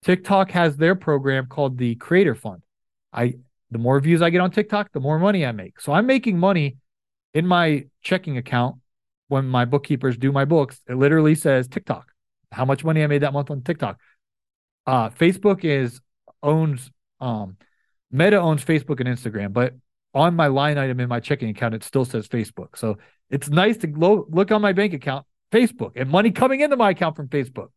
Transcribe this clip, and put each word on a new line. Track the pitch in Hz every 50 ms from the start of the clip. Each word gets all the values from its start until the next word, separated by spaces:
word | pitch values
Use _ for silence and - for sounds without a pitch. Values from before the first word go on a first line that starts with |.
| _
TikTok | - 180 185 185 - 196 190 190 190
has | - 180 170 165 143
their | 139 156 170 190
program | 185 - - 151 139 135 139 135 135 131 127
called | - - 143 135 131 123
the | 123 120 117
Creator | 120 - - 165 185 196 160 117
Fund. | 135 - 110 95 87 _ _ _ _ _ _ _ _ _ _ -
I, | - 120 123 127 - _ _ _ _ _ _
the | 120 113
more | 117 123 135 139
views | 135 160 170 160
I | 170 170
get | 170 180
on | 180 185
TikTok, | 180 - 208 208 - 208 202 -
the | _ 151
more | 131 143 156 156
money | 175 202 208 185 151
I | 127 113
make. | 104 92 85 _ _
So | - - 143
I'm | 175 220
making | 254 262 262 - 240 190 170
money | 175 196 196 175 147 139 131 - _ _ _ _ _ _ _ _ _ _ _
in | 151 170 180
my | 180 175 170 160 151 139 - _ _ _
checking | _ - 185 185 185 165 143 127
account | 123 - - 123 120 123 - - _ _ _ _ _ _ _ _ _ _
when | 139 135 135
my | 131 127 123 127
bookkeepers | 123 135 143 139 - 151 123 135 135 123 120
do | 123 139 139
my | 139 139
books. | 143 165 165 139 127 - - _ -
It | 123
literally | 131 135 143 156 160 156 156 160
says | 156 - 156 135 127 127 127
TikTok, | - 202 - - 120 92 - _ _ _ _ _ _ _ _ _
how | - - 131
much | 131 175 - 156
money | 160 160 156
I | 151 147
made | 147 147
that | 139 143
month | 139 143 143 -
on | 151 139
TikTok. | 123 - 170 - - 104 95 _ _ _ _ _ _ _ _ _ _ _ _ _ _ _ _ _ _
Uh, | - 131 127 113 110
Facebook | - - 170 170 190 190 - 208 196 190 -
is, | 165 143 139 131 120 120 - _ _ _ _ _ _ _ _ -
owns, | 147 151 160 160 156 143 123 127 - _ _ _ _ _ _
um, | 131 127 117 107 104 92 92 _ _ _ _ _ _ _ _ _ _ _
Meta | - 131 165 196 208 202
owns | 175 165 156 143 -
Facebook | - 165 151 123 - 147 127
and | 127 127
Instagram, | 123 117 - 117 107 107 101 101 98
but | 120 123 127 127 - _ _ _ _ _ _ _
on | 135 151 175 175
my | 170 160 143
line | 135 139 143 151 147 143
item | 135 131 127 123
in | 123 123
my | 123 120
checking | - - 147 - 123 110
account, | 104 - 127 117 110
it | 110 -
still | - - 135 127
says | 123 - 117 104 -
Facebook. | - 120 110 - - - 69 - - -
So | - 113 104 104 _ _ _ _ _ _
it's | - 139 139 143
nice | 147 170 190 214 233 -
to | - 160
lo-, | 147 151 170 180 214 202 - -
look | 156 175 202 -
on | 214 -
my | 208 202 190
bank | 180 208 214 175
account, | 139 - 147 135 139 - _ _ _ _ _
Facebook, | - 226 254 226 - - - - -
and | 120 131 135
money | 147 185 208 233
coming | 185 - 247 262 269 269
into | 294 302 285
my | 254 233 202
account | 185 - 185 160 156
from | - 151 127
Facebook. | - 147 131 123 - - 95 - _